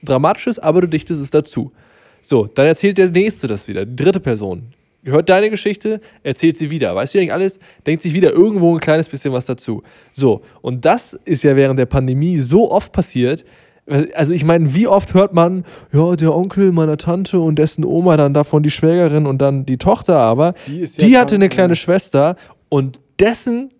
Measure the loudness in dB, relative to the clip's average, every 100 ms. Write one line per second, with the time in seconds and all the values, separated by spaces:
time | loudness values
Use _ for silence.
0 | 0 0 2 0 -4 -4 0 2 0 -2
1 | -6 -8 -2 -2 -2 -8 -10 _ _ _
2 | _ _ -2 -2 -2 2 2 2 -2 2
3 | 2 2 -2 -4 -8 -8 -8 -10 -10 -2
4 | -2 0 -2 -4 -6 -10 -14 _ _ _
5 | -2 -2 2 2 2 -2 -6 -6 -6 -8
6 | -10 _ -10 -2 -2 -2 -6 -4 -4 -4
7 | -2 -2 -2 -2 -4 -6 _ _ -6 -4
8 | -2 2 2 4 2 4 2 0 0 0
9 | 0 -6 -6 -6 -6 -10 -8 -10 -10 _
10 | _ -2 0 0 -4 _ -10 -2 0 0
11 | -2 -18 -6 -2 2 2 2 2 0 0
12 | -2 -2 -2 -2 2 2 2 0 -2 -6
13 | -4 -2 -2 -4 _ _ _ _ -4 -2
14 | -2 -2 -2 0 2 2 2 0 2 2
15 | 2 2 2 2 0 0 -8 -18 -4 0
16 | 2 2 0 0 -2 0 2 2 0 -2
17 | -4 -4 -2 -2 0 2 0 0 -2 0
18 | 2 4 4 2 0 0 0 0 0 2
19 | 2 2 -2 0 0 -2 -4 -4 0 -2
20 | 2 2 2 2 0 -2 -12 -10 -10 2
21 | 4 6 4 2 0 2 0 0 0 -2
22 | 0 0 0 -2 -14 _ _ -4 -4 -8
23 | _ _ -2 0 -6 -6 -8 _